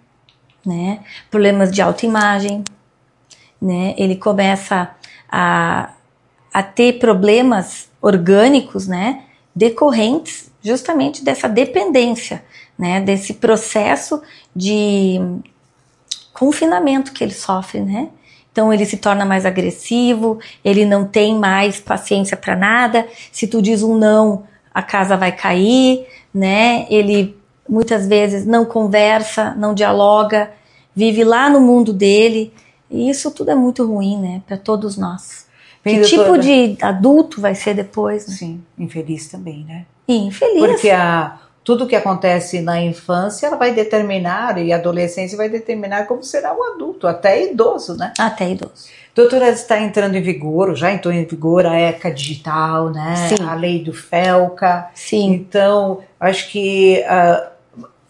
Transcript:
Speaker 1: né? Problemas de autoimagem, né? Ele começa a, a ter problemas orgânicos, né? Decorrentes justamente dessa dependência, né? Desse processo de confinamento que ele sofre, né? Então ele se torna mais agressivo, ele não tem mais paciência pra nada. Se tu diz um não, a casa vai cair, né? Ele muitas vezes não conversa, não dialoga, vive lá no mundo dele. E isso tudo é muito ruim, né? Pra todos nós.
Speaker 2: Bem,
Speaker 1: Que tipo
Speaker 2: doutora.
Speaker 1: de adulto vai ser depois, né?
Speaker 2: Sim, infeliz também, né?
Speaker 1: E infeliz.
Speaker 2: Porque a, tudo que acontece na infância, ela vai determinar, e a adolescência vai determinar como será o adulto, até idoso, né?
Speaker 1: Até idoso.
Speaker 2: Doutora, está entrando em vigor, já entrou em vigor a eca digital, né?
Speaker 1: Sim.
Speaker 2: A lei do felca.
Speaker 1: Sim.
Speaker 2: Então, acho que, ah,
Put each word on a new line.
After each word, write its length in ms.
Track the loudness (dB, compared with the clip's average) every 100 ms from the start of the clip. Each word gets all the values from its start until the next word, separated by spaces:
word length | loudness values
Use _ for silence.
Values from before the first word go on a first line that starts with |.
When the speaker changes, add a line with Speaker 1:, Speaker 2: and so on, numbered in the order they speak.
| _ _ _ _ _ _
Speaker 1:
né? 360 | -8 -6 -6 -8 -12 -20 -6
Problemas 400 | 0 2 4 2
de 120 | 2
autoimagem, 800 | 0 0 -2 0 2 0 -2 -6 -10 -16 _ _ _ _ _ _ _ _
né? 340 | -4 -2 -4 -2
Ele 180 | -2 0
começa 760 | 0 0 2 0 -2 -4 -4 -10 -20 -20 _
a, 600 | -2 0 0 0 -2 -6 -12 _ _ _ _ _
a 100 | -4
ter 360 | -2 2 2 4
problemas 920 | 2 2 4 4 4 0 -2 -10 -20 _
orgânicos, 880 | 0 2 4 4 6 4 0 -6 -6
né? 320 | -4 -4 -6 -10 _ _
Decorrentes 960 | 0 0 2 2 2 0 -2 -6 -14 -20 _
justamente 600 | -4 -4 -2 -2 -2 -4
dessa 240 | -4 -2 -2
dependência, 920 | 0 0 0 0 2 2 -2 -8 -12 -14 -20 -18 -6
né? 220 | -2 -2
Desse 340 | 0 -2 -4
processo 840 | -2 2 2 0 -2 0 -2 -4 -8 -8 -20 _
de 640 | -6 -2 0 0 2 2 0 -4 -8 -12 _ _ _ _ _ -14 -14 -14
confinamento 800 | -2 0 2 0 2 2 0 -2
que 120 | -6
ele 80 | -8
sofre, 460 | -6 -4 -4 -4 -6
né? 280 | -6 -4 -8 -12 _ _ _
Então 200 | 0 2
ele 140 | 2 0
se 100 | -2
torna 280 | -2 0
mais 200 | 0 0
agressivo, 920 | 0 -2 -2 -4 -4 0 2 2 0 -4 -8 -6
ele 200 | 0 2 4
não 180 | 2
tem 300 | 0 2 2
mais 440 | 2 2 2 0 -2
paciência 580 | -4 -6 -2 -2 -2 -4
pra 200 | -4 -2
nada. 500 | 2 2 2 0 -2 -8 -20
Se 160 | -8 -4
tu 140 | 0
diz 220 | 2 2
um 140 | 0 2
não, 480 | 4 4 4 0 -8 _ _
a 100 | -8
casa 340 | -4 -2 0 0
vai 160 | 0
cair, 760 | -2 -2 0 4 4 4 2 -4 -20 _
né? 520 | -2 0 2 2 0 0
Ele 480 | 2 2 2 0 -6 _ _ -4
muitas 380 | -2 0 0 2
vezes 400 | 2 2 0 0
não 180 | 0
conversa, 920 | 0 0 0 4 4 2 0 -4 -4 -4
não 180 | -4
dialoga, 760 | 0 2 4 4 4 4 0 -2 -8 _ _ _
vive 300 | -2 0 4
lá 260 | 4 4 4
no 100 | 6
mundo 320 | 6 4 2
dele. 600 | 2 4 4 4 2 -4 -10 _ _ _
E 200 | -4 -2
isso 200 | -2 -6
tudo 200 | -6 -2
é 40 |
muito 300 | 0 2 0 -2
ruim, 320 | -2 -2 -2
né? 240 | -4 -8 -10
Pra 100 | -8
todos 400 | -4 -4 -4 -6
nós. 500 | -8 -8 -14 -20 -20 _ _ _
Speaker 2:
Bem, 120 | 0 2
Speaker 1:
Que 60 | 4
tipo 160 | 4
Speaker 2:
doutora. 180 | 6 4
Speaker 1:
de 340 | 6 4 4 0
adulto 600 | -4 2 4 4 4 -2
vai 140 | -4
ser 200 | -2 -4
depois, 520 | -4 -4 -4 -4 -4 -8
né? 80 |
Speaker 2:
Sim, 280 | -12 -12 -14 -16 -12
infeliz 500 | -12 -10 -10 -10 -12
também, 360 | -16 -14 -14
né? 200 | -16 -16 -18 _ -2
Speaker 1:
E 80 | -2
infeliz. 420 | -2 -2 0 2
Speaker 2:
Porque 260 | 0 0 2
a, 480 | 2 2 0 -2 -8 _ _
tudo 220 | -2 -2 0
que 100 | -2
acontece 640 | 0 -2 0 0 -2 -6
na 200 | -4 -2
infância, 680 | -4 -4 -4 -4 -4 -4 -4
ela 80 | -2
vai 160 | 0
determinar, 840 | 0 0 0 -2 -4 -4 -4 -4 -4
e 140 | -2
a 40 | -2
adolescência 600 | -2 -2 -4 -6 -8 -6
vai 120 | -4
determinar 580 | -6 -6 -8 -6 -6 -4
como 160 | -6
será 300 | -6 -6 -4 -4
o 60 | -6
adulto, 340 | -8 -10 -4 -4
até 420 | 0 2 2 0
idoso, 460 | 0 0 0 -6 -10
né? 160 | -8 -4
Speaker 1:
Até 320 | -4 -2 -4
idoso. 380 | -6 -10 -16 -20 -20 _
Speaker 2:
Doutora, 340 | 2 4 4 2
está 320 | 2 0 -2
entrando 340 | 0 -2 -2 -2
em 60 |
vigor, 520 | -2 -4 -4 -2 -2 -2
já 160 | -2
entrou 200 | -2 -2
em 120 | -2
vigor 420 | -4 -4 0 2 2
a 80 | 2
eca 340 | 0 -2 -6
digital, 800 | -6 -8 -10 -6 -4 -2 -2 -4
né? 380 | -4 -6 -4 0 0
Speaker 1:
Sim. 80 |
Speaker 2:
A 100 | -2
lei 280 | -4 -4 -4
do 100 | -6
felca. 1000 | -12 -6 -2 2 2 0 0 0 0 -6
Speaker 1:
Sim. 380 | -16 -6 -2 0
Speaker 2:
Então, 640 | 0 -2 0 2 2 -2 -6 -12 -4
acho 300 | -2 -2 -6
que, 520 | -6 -2 2 4 4
ah, 440 | 2 2 4 2 -2 -14 _ -20 -20 _ _